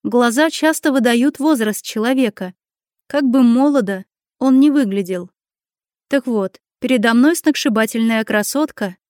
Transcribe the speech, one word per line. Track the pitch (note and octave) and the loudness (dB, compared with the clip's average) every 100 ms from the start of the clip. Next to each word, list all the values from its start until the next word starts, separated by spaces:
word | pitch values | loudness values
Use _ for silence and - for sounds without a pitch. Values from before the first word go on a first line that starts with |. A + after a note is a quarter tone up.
Глаза | G#3+ A#3+ A#3+ A3+ D#4+ | -2 0 2 2 0
часто | - D#4 D#4 D#4 | 0 -2 0 -2
выдают | C4+ A#3+ A#3 C4+ - | 0 0 2 0 0
возраст | D4 C#4 G#3+ G#3 | -2 0 -2 -6
человека — | - A3 A3+ C4 A#3+ - F3+ _ _ _ _ _ _ | -8 -4 -2 0 -2 -4 -14 _ _ _ _ _ _
как | C#4+ | -2
бы | C4+ C4 | 0 2
молодо | A#3+ A#3+ C#4+ C#4 G3+ F#3+ - _ _ _ | 2 2 2 0 -2 -8 -12 _ _ _
он | C4 C4 | 0 4
ни | D4 | 4
выглядел. | C#4+ A3 G3 F3+ F3+ F3+ _ _ _ _ _ _ _ _ | 2 0 -4 -4 -8 -10 _ _ _ _ _ _ _ _
Так | C#4 B3+ | -4 -2
вот, | A3 F#3+ - _ _ | -4 -4 -8 _ _
передо | B3+ B3+ A3+ | -2 0 2
мной | A#3 C#4+ E4+ | 4 4 2
сногсшибательная | - C#4+ C#4+ A3 A3 A3+ A3+ A3 | 0 0 -2 -2 -2 -2 -2 -2
красотка | A3 G#3+ G3+ C#4 D4+ - G3 F#3 | -2 -4 -2 -4 -4 -6 -10 -10